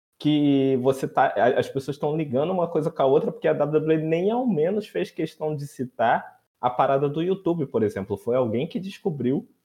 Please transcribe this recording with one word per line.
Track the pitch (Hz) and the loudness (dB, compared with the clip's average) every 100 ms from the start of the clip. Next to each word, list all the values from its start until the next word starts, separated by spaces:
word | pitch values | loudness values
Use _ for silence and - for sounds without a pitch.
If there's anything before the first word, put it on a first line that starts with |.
| _ - | _ -4
que | 151 151 143 139 135 131 | 0 2 4 4 2 2
você | 131 131 151 | 0 0 -2
tá, | - 135 | 2 2
a-, | - 123 - | 4 2 2
as | 117 | 0
pessoas | 135 147 143 | -4 -6 -4
tão | 147 156 | -4 -2
ligando | 147 123 160 | -2 -2 0
uma | 185 170 | 0 -2
coisa | 156 151 | -2 -2
com | - | 0
a | 135 | 4
outra, | 151 156 | 4 2
porque | - 160 | -2 0
a | |
W | 151 147 156 | 0 0 0
W | 156 156 | 2 0
E | |
nem | 160 165 196 | 0 0 0
ao | 240 254 | 0 0
menos | 151 165 214 208 | 0 0 -2 -4
fez | 175 - | -6 -6
questão | - 160 - 156 151 | -6 -8 -6 -6 -6
de | 147 | -8
citar | - 127 - 117 151 - - _ _ | -8 -8 0 2 0 -2 -20 _ _
a | 123 | -2
parada | - 135 139 143 | 2 2 2 0
do | 151 | -2
YouTube, | 175 190 165 170 131 | -2 -2 -2 -2 -2
por | 117 | 0
exemplo. | 104 101 95 98 | 0 -2 -6 -6
Foi | - 127 | -2 0
alguém | 123 113 156 | 0 -2 -4
que | - | -6
descobriu | 190 - 202 143 120 147 - _ | -8 -8 -6 -2 -2 -2 -4 _